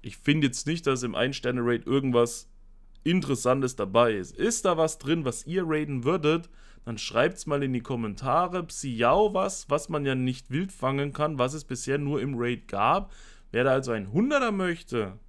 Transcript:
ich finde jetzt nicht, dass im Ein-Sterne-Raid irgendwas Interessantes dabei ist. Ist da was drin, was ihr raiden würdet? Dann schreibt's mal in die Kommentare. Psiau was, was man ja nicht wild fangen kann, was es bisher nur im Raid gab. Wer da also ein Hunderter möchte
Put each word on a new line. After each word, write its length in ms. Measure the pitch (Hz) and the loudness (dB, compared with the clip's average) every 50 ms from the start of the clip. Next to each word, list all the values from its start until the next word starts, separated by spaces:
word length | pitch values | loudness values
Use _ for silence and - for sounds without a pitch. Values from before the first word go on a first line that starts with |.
ich 160 | - 117 - - | -12 -14 -14 -4
finde 300 | - - 147 156 147 131 | 2 2 4 4 4 0
jetzt 180 | 123 - - | 0 -2 -4
nicht, 200 | 143 165 165 - | -4 -6 -2 0
dass 160 | 143 135 123 | -2 -2 0
im 120 | 123 120 - | -2 -4 0
Ein-Sterne-Raid 720 | 73 117 131 139 - - 123 127 123 120 120 120 113 - | 0 0 0 -2 -4 -4 -4 -2 0 0 0 0 0 0
irgendwas 640 | - 127 139 139 131 120 120 120 117 - - - - - - - - - - - - - - | 0 0 0 0 2 4 4 4 2 0 -10 -14 -16 -20 -20 -20 -20 -20 -20 -20 -20 -20 -6
Interessantes 720 | - 151 175 185 147 139 139 117 - 123 131 139 135 123 127 | 0 2 2 2 2 0 -2 0 2 2 2 2 2 -2 -2
dabei 360 | - 104 95 95 117 120 117 | -4 -4 2 4 4 4 4
ist. 240 | 110 101 90 - - | 2 0 -4 -8 -4
Ist 300 | - - 226 233 - - | 0 0 0 0 2 0
da 100 | 190 175 | 0 2
was 220 | 160 160 160 - - | 2 2 0 0 -4
drin, 260 | - 135 165 170 151 | -2 -2 0 0 0
was 220 | 127 113 - - | -4 -6 -6 -8
ihr 180 | 143 170 190 180 | -4 -4 -2 -2
raiden 380 | 160 156 151 151 147 143 127 117 | 0 0 -2 -2 -2 -4 -2 0
würdet? 460 | 143 175 190 147 151 160 165 170 - - - - - - - - | 0 0 2 2 2 2 2 -2 -8 -20 -20 -20 -20 -20 -16 -10
Dann 140 | 120 117 107 | -10 -8 -8
schreibt's 480 | - - - 113 131 175 185 - - | -8 -2 2 2 2 2 2 -2 -6
mal 160 | 156 143 143 | -4 -2 -2
in 100 | 139 135 | 0 0
die 80 | 127 123 | -2 -4
Kommentare. 840 | 117 - 135 120 117 107 98 - 131 135 127 160 180 175 180 180 170 | -4 -4 -4 -4 -4 -4 -6 -6 -2 0 0 0 0 0 -4 -6 -8
Psiau 680 | 165 - - - 139 120 110 117 117 143 190 214 208 | -8 -10 -10 -8 -8 -2 2 4 6 6 6 4 4
was, 380 | 196 185 - 127 - - - - | 2 0 0 0 -4 -8 -2 -2
was 180 | 143 147 - - | -2 -2 0 -2
man 160 | 165 151 143 | -4 -2 0
ja 100 | 135 131 | 0 0
nicht 360 | 127 127 127 127 131 - - | 0 0 0 -2 -4 -8 -4
wild 220 | 127 151 190 190 | -4 -4 -4 -4
fangen 420 | - - - 131 135 139 143 143 135 | -6 -4 -2 -2 0 0 -2 -4 -2
kann, 240 | - 151 156 156 131 | -2 -2 -2 0 0
was 160 | 123 131 147 | 0 0 -2
es 100 | 156 143 | -6 -8
bisher 320 | - 135 123 - - 135 | -8 -8 -8 -2 -2 -2
nur 240 | 143 147 139 147 127 | 0 0 0 -2 -2
im 140 | 110 139 139 | -2 -2 -2
Raid 320 | 117 120 120 123 - - - | -2 -2 -2 -2 -4 -6 -6
gab. 420 | - 98 104 123 156 196 202 - - - - - - - - - | -2 2 2 4 4 2 0 -6 -12 -18 -20 -20 -20 -20 -18 -4
Wer 140 | - 113 127 | 0 2 4
da 60 | 135 | 4
also 220 | 131 135 131 131 | 4 2 2 0
ein 200 | 113 110 98 95 | -4 -4 -4 0
Hunderter 380 | 107 165 226 285 302 277 269 233 | 2 2 2 4 4 2 2 2
möchte 680 | 208 196 185 180 170 170 - - - 117 107 95 95 117 - | 0 0 0 -2 -2 -4 -6 -4 -2 -2 -2 -4 -6 -14 -20